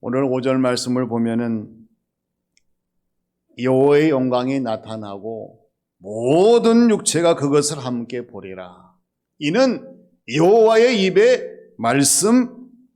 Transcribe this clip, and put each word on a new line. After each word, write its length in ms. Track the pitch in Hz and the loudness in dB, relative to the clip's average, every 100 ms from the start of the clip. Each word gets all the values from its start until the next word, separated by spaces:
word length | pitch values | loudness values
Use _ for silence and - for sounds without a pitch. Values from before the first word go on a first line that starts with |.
오늘 240 | 131 127 | -6 -4
오 180 | 139 127 | -2 -2
절 160 | 127 131 | -2 0
말씀을 500 | 127 123 127 123 123 | 0 -2 -4 -4 -4
보면은 800 | 117 117 117 117 113 104 - - _ _ _ _ _ _ _ _ _ _ _ _ _ _ _ _ - | -4 -2 -2 -4 -6 -8 -18 -20 _ _ _ _ _ _ _ _ _ _ _ _ _ _ _ _ -8
여호와의 520 | 123 131 139 143 160 | -2 2 4 4 2
영광이 500 | 135 131 123 127 139 | 0 -2 -2 -2 -4
나타나고 1040 | 120 110 - 110 104 98 104 113 101 _ _ _ _ _ | -4 -8 -10 -14 -14 -14 -14 -14 -16 _ _ _ _ _
모든 920 | 95 110 123 156 202 233 214 226 240 | -14 -6 0 2 4 4 4 4 4
육체가 460 | 208 - 156 170 165 | 2 -2 0 0 0
그것을 420 | 143 147 147 151 | 0 0 0 -6
함께 480 | 131 123 117 123 120 | -8 -8 -8 -12 -12
보리라. 680 | 104 95 95 90 90 - _ _ _ _ _ | -16 -16 -16 -18 -20 -20 _ _ _ _ _
이는 600 | 147 185 262 208 - - _ _ - | -4 0 0 -2 -10 -20 _ _ -8
여호와의 760 | 127 170 226 220 226 233 240 | 0 4 6 4 4 2 2
입에 460 | 190 175 226 254 - - - _ | 0 2 4 2 -2 -16 -20 _
말씀하셨느니라. 800 | 117 131 139 - 190 240 247 - - _ _ | -2 0 0 0 2 2 0 -8 -20 _ _